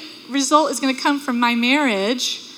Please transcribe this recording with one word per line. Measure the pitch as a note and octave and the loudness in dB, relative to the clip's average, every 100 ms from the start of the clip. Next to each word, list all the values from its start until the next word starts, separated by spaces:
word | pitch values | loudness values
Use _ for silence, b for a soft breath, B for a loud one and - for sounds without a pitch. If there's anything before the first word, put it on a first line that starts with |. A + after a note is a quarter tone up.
| - - - | -6 -18 -6
result | C4+ C4+ D4+ D#4 | -4 2 4 2
is | B3 | 0
gonna | C4+ | -2
come | C4 D#4 C#4+ | 0 0 0
from | C#4 A#3+ | -2 0
my | A#3+ A#3 | 2 2
marriage | A#3+ C#4+ C#4+ G3+ G3 B3 - - - | 2 2 2 2 0 -2 -4 -6 -12